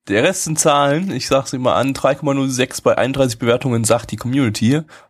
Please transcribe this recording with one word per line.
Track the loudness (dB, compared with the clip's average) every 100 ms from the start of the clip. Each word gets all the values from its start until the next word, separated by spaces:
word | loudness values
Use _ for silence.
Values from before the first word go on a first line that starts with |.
| -4
der | 0
Rest | 2 0
sind | -4 0
Zahlen. | 2 2 2 0 -2
Ich | -6 0
sag's | 0 0
immer | -2 0 2
an, | 0 0
drei | 0
Komma | 0 0 0
null | -2
sechs | -2 -4 -2
bei | 0 2
einunddreißig | 0 0 0 0
Bewertungen, | 0 0 2 0 2
sagt | 0 -2
die | -8
Community. | -4 0 0 0 2 2 -2 -14 _